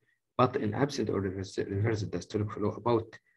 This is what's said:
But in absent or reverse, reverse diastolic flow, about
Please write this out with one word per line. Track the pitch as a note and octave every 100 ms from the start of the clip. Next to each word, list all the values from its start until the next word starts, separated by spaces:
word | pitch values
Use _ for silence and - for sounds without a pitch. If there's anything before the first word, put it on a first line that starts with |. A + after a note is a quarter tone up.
| _ _ _ -
But | B2+ -
in | G#2+
absent | G#2+ C#3 - G#2
or | G2
reverse, | G2 F#2+ F#2 -
reverse | - G2 A2+ G#2
diastolic | F2+ E2+ - G#2 G#2
flow, | - G#2
about | G#2 A#2 A#2 - - _